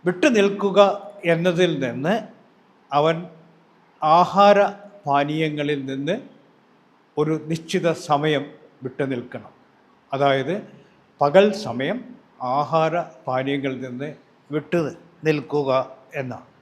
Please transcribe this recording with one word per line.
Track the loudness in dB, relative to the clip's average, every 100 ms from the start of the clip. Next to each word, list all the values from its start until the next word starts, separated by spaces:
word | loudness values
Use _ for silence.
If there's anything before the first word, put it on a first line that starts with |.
| -2
വിട്ടു | 2 2 4
നിൽക്കുക | 2 0 0 4 4 2 -10 -8 -2 0
എന്നതിൽ | 0 2 0 0 -4
നിന്ന് | -4 -2 -2 -4 -20 _ _ _ _ _ 0
അവൻ | 2 0 -6 -18 -20 _ _ _ _ _
ആഹാര | 4 4 6 6 6 6 4 -2 -18 -12 0
പാനീയങ്ങളിൽ | 0 0 -2 -2 -2 -4 0 -2
നിന്ന് | -2 -4 -4 -8 -20 _ _ _ _ _ _ _ -4
ഒരു | -2 -2 -4
നിശ്ചിത | -8 -4 -2 0 -2 0
സമയം | 0 2 0 -4 -16 -20 _
വിട്ടു | -14 -6 -4
നിൽക്കണം. | -4 -8 -16 -18 _ _ _ _ _ _
അതായത് | 0 2 2 -2 -6 -8 -20 -20 _ _ _
പകൽ | 4 6 4 0 -8
സമയം | -6 -6 -6 -12 -20 _ _ -6 -4
ആഹാര | -2 0 0 -2 -6 -12 -6
പാനീയങ്ങളിൽ | -4 -2 -4 -4 -6 -10
നിന്ന് | -10 -12 -14 _ _ _ -8
വിട്ടു | -2 -2 -2 -8 -20 _ -2
നിൽക്കുക | -2 -2 -2 0 0 -2 -12 _ -10
എന്നാണ്. | -10 -10 -16 _